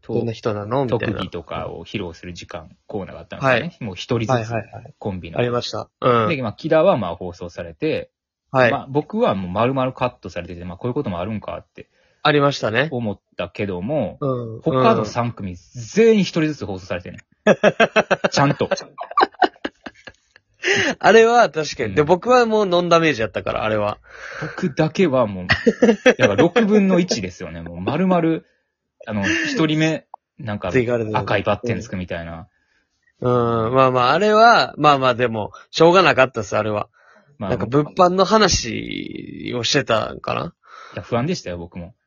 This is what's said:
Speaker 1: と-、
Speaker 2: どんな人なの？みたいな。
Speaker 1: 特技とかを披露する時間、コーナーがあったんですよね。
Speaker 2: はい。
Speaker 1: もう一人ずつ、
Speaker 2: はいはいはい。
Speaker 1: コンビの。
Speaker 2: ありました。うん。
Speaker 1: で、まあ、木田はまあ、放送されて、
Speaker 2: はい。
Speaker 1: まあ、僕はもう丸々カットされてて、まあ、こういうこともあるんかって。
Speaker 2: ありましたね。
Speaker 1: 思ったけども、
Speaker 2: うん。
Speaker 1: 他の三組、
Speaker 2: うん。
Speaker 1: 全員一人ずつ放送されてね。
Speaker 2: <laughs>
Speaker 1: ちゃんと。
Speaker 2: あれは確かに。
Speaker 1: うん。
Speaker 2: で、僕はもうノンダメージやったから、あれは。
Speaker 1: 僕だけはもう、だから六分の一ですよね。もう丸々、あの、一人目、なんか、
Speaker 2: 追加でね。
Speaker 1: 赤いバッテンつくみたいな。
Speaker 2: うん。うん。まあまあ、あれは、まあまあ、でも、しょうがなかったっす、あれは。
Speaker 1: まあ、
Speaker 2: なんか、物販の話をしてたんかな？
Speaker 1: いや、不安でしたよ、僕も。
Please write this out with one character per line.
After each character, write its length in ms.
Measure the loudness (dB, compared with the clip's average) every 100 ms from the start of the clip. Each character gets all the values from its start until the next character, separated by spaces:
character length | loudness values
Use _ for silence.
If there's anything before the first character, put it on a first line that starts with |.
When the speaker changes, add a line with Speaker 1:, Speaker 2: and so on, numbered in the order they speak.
Speaker 1:
と-、 140 | _
Speaker 2:
ど 80 | -4
ん 40 | -4
な 60 |
人 220 | -4 -4
な 100 | -4
の？ 200 | -4 -2
み 60 | -2
た 60 | -2
い 20 |
な。 60 | -4
Speaker 1:
特 120 | -6
技 60 | -8
と 120 | -10
か 260 | -10 -10 -10
を 140 | -12
披 140 | -10 -10
露 160 | -10
す 100 | -12
る 100 | -16
時 120 | -16 -14
間、 300 | -16 -16 _ _
コ 140 | -12
ー 60 | -10
ナ 40 |
ー 40 |
が 60 | -14
あ 20 |
っ 40 | -16
た 80 | -4
ん 40 |
で 60 | 0
す 20 |
よ 60 |
ね。 60 | 0
Speaker 2:
は 40 | -2
い。 180 | -10
Speaker 1:
も 80 | -12
う 20 | -12
一 200 | -4 -4
人 40 |
ず 60 | 0
つ、 40 |
Speaker 2:
は 100 | -2
い 40 |
は 40 | -2 -8
い 120 | -8
は 100 | -16
い。 120 | -20 _
Speaker 1:
コ 140 | -10
ン 100 | -10
ビ 120 | -10
の。 80 | -4
Speaker 2:
あ 20 |
り 80 | -2
ま 100 | -2
し 120 | -6
た。 180 | -10 -14 _
う 260 | 0 2 2
ん。 20 |
Speaker 1:
で、 120 | -2
ま 100 | -6
あ、 20 |
木 160 | -8 0
田 160 | 2
は 120 | 4 2
ま 120 | -2
あ、 80 | -6
放 160 | -10
送 180 | -12 -14
さ 140 | -12
れ 100 | -14
て、 380 | -8 -4 -4 -8 _ _ _ _
Speaker 2:
は 160 | 2 2
い。 20 |
Speaker 1:
ま 120 | 2
あ、 40 | -4
僕 300 | -6 -4 -2
は 160 | -2
も 140 | -2 -4
う 20 |
丸 240 | -2 0
々 180 | 0 -4
カ 140 | -4 -6
ッ 140 | -6
ト 100 | -14
さ 100 | -12
れ 60 | -12
て 80 |
て、 100 | -12
ま 120 | -14 -10
あ、 20 |
こ 80 | -6
う 40 |
い 20 |
う 20 |
こ 80 | -6
と 80 | -4
も 80 | -6
あ 60 |
る 80 | -6
ん 80 | -6
か 180 | -8 -12
っ 80 | -14
て。 240 | -20 -20 _ _ _ 0
Speaker 2:
あ 60 |
り 80 | 2
ま 120 | 2
し 80 | 0
た 100 | -2
ね。 180 | 0 -2
Speaker 1:
思 220 | -2 -6
っ 80 | -8 _ _
た 140 | -10
け 160 | -6 -6
ど 160 | -6
も、 340 | -4 -4 -4 -6
Speaker 2:
う 380 | -6 -4 -6 -6
ん。 40 |
Speaker 1:
他 320 | -2 2 4
の 100 | 2
三 280 | -2 -4 -6
組、 200 | -6 -12
Speaker 2:
う 20 | -12
ん。 20 | _
Speaker 1:
全 400 | -16 -6 4 6
員 60 | 6
一 80 | 2
人 180 | 0 -2
ず 100 | -4
つ 80 |
放 140 | -10 -10
送 80 | -8
さ 80 |
れ 80 | -10
て 80 | -10
ね。 80 | -20 _ _
Speaker 2:
<laughs> 840 | 2 4 4 2 2 2 0 0 0
Speaker 1:
ち 60 | 2
ゃ 80 | 2
ん 80 |
と。 160 | 2 -2 -4 -6 -16 -6 0 0 2 0 _ -16 _ -20 _ -20 _ _ _ _ _ -2 0 0 0
Speaker 2:
あ 140 | 6
れ 140 | 6 6
は 240 | 6 4
確 260 | 0 -6 -4
か 60 |
に。 80 | -4
Speaker 1:
う 20 |
ん。 20 |
Speaker 2:
で、 80 | 0
僕 280 | 2 2 4
は 160 | 4 4
も 160 | 2
う 40 | 2
ノ 140 | 2
ン 80 | 4
ダ 100 | 4
メ 120 | 4
ー 20 |
ジ 80 | 0
や 80 | -2
っ 20 |
た 120 | -4
か 100 | -4
ら、 120 | -4
あ 40 | -2
れ 80 | 0
は。 220 | -2 -4 _ -20 -16 -12
Speaker 1:
僕 340 | -10 -4 -6
だ 140 | 0 -2
け 180 | 2 2
は 200 | 2 0
も 160 | -2
う、 40 | -2
だ 680 | 2 2 2 2 4 4
か 120 | 4 2
ら 80 | 4
六 280 | 2 4
分 240 | 2 2 4
の 100 | 2
一 220 | 2 -2
で 100 | -4
す 120 | -10
よ 80 | -12
ね。 100 | -12
も 140 | -12
う 60 | -8
丸 240 | -4 -2 2
々、 340 | 2 2 -2 _ _ _ _ _ _ -8
あ 60 |
の、 100 | -4
一 440 | -2 -2 -2 -2 0
人 120 | 0
目、 280 | 0 -2 _ -20 _ _
な 160 | -10
ん 40 | -8
か、 140 | -2
Speaker 2:
追 140 | 0 0
加 100 | -2
で 80 |
ね。 60 | -2
Speaker 1:
赤 240 | -4 -2 -2
い 60 |
バ 160 | 0 -2
ッ 20 |
テ 140 | -2
ン 60 | -6
つ 60 | -6
く 100 | -10
み 80 | -8
た 160 | -8
い 20 |
な。 240 | -10 -14 -18 _ _ _ _ _ _ _
Speaker 2:
う 80 | 0
ん。 380 | 0 2 0 0
う 40 |
ん。 40 |
ま 100 | 4 4
あ 40 |
ま 100 | 4
あ、 80 | 2
あ 60 | 2
れ 140 | 2
は、 420 | 6 6 6 2 2
ま 140 | 4
あ 60 | 4
ま 100 | 2
あ、 60 |
で 140 | 2 0
も、 240 | -2 -6 -10 -14
し 120 | 4
ょ 80 | 6
う 20 |
が 100 | 6
な 120 | 4
か 100 | 4
っ 80 | 2
た 80 | 0
っ 40 |
す、 120 | -4 -2
あ 60 |
れ 80 | -2
は。 180 | -4 -6 _ _ _ _ _
Speaker 1:
ま 120 | -4
あ、 20 |
Speaker 2:
な 60 | -4
ん 20 |
か、 80 | 0
物 180 | 0
販 240 | 0 4 4
の 140 | 4
話 1300 | 4 4 4 2 -4 -8 -8 -10 -10 -12 -14 -12 -8
を 100 | -6
し 80 | 0
て 120 | 0
た 300 | 2 0 -2
ん 60 | -8
か 120 | -6
な？ 200 | -6 -6 _ _ -20 -18
Speaker 1:
い 20 | -16
や、 60 |
不 160 | -6 -2
安 80 | -2
で 80 |
し 80 | -4
た 80 | -6
よ、 80 | -10
僕 200 | -10 -14
も。 160 | -16 _